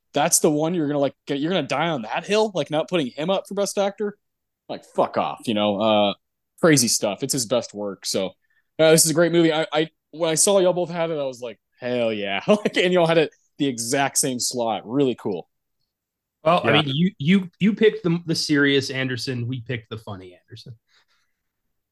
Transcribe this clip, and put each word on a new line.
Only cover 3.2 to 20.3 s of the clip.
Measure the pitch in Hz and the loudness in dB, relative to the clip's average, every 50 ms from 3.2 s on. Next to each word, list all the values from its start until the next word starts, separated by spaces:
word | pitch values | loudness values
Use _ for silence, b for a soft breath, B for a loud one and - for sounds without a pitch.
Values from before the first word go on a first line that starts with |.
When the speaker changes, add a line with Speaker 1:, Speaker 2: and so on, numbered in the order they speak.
| 151 175 | -4 -2
Speaker 1:
up | 196 180 - | -2 -2 -4
for | - 202 | -6 -4
Best | 202 202 190 - 208 | -4 -4 -2 -2 -2
Actor? | 196 202 196 - 214 202 196 _ _ _ _ _ _ _ _ _ _ - | -2 -2 -2 -4 -8 -8 -8 _ _ _ _ _ _ _ _ _ _ -14
Like, | 131 - - | -14 -14 -14
fuck | - - - 123 - - | -6 -2 -2 -2 0 0
off, | 117 90 73 69 - - | -2 -2 -4 -6 -6 -6
you | - 110 | -4 0
know? | 104 104 104 101 98 | 2 2 2 2 2
Uh, | 113 110 107 104 104 101 95 - _ _ _ _ _ _ _ _ | 2 2 4 4 4 2 0 -4 _ _ _ _ _ _ _ _
crazy | - 170 151 135 123 | 4 4 4 4 4
stuff. | 107 - - - 107 98 - 143 | 2 0 -2 -2 -4 -4 -4 -4
It's | 131 147 | -4 -4
his | 139 117 | -4 -2
best | 98 127 117 110 - - | -2 -2 -2 -2 -4 -8
work. | 101 104 101 95 - - | -8 -8 -8 -8 -8 -8
So, | - - 107 95 92 - _ _ _ _ _ _ _ _ | -6 -4 -4 -4 -4 -8 _ _ _ _ _ _ _ _
uh, | - 160 160 | 2 4 6
this | 160 165 - | 6 6 4
is | 165 | 4
a | 151 | 2
great | 160 175 165 | 2 2 2
movie. | 165 170 165 160 | 4 4 4 4
I, | 151 156 156 - 147 | 2 0 -2 -2 -2
I, | 156 160 160 _ _ _ _ | -2 -2 -2 _ _ _ _
when | - 151 170 160 | -8 -4 -2 -2
I | 160 | 0
saw | 151 - 208 196 196 | 2 2 4 4 4
y'all | 180 180 175 | 4 2 2
both | 175 180 151 | 0 -2 -4
had | 175 175 165 165 | -4 -4 -4 -4
it, | 165 | -4
I | 147 139 | -4 -6
was | 135 131 117 | -6 -8 -10
like, | 123 117 107 - _ _ _ _ | -12 -14 -14 -16 _ _ _ _
"Hell | 127 123 123 123 117 113 110 | -6 -4 -2 0 0 0 0
yeah." | 104 101 98 98 95 - | -2 -4 -4 -4 -2 2
<laughs> | |
Like, | - 214 208 - 226 - | 2 2 2 0 -2 -2
and | - 185 185 180 | 0 0 2 2
y'all | 180 170 | 4 4
had | 160 165 | 4 4
it | 165 151 - - _ _ _ _ | 2 2 0 -2 _ _ _ _
the | - 147 | -2 -2
exact | 139 123 113 113 117 135 139 139 135 - - | -2 -2 -4 -4 -2 -2 -2 -2 0 -2 -2
same | - 139 127 120 | -2 -2 -2 -4
slot. | - - - 123 117 113 107 90 - | -4 -4 -4 -2 -2 -2 -2 -4 -6
Really | 98 120 143 139 127 113 | -4 0 0 2 0 0
cool. | - - 117 95 85 - _ _ _ _ _ _ _ _ _ _ _ _ _ _ _ _ _ _ _ - | -2 -4 -6 -6 -6 -8 _ _ _ _ _ _ _ _ _ _ _ _ _ _ _ _ _ _ _ 0
Speaker 2:
Well, | 156 175 180 - | 2 2 2 4
I | - | 4
Speaker 3:
Yeah. | - - | 2 2
Speaker 2:
mean, | 156 139 135 | 2 0 0
you, | 147 175 190 - | 0 0 0 -2
you, | - 139 151 190 202 185 175 - - | -2 2 2 2 2 2 -2 -4 0
you | 175 214 208 | 0 2 2
picked | - 220 214 214 - - | 4 4 2 2 2 0
the, | 170 170 175 170 | -2 -2 -2 -2
the | 151 160 | -4 -4
serious | - - - 151 143 143 139 139 139 123 113 | -4 -2 0 2 2 4 4 2 2 0 -2
Anderson. | 131 131 131 131 127 117 - 135 127 120 120 | -4 -4 -4 -4 -4 -6 -6 -6 -6 -6 -6
We | 117 131 127 | -6 -8 -8
picked | 113 - 127 117 - - | -8 -8 -10 -10 -10 -12
the | 117 | -14
funny | 110 - 110 101 90 95 90 | -14 -12 -12 -14 -14 -14 -18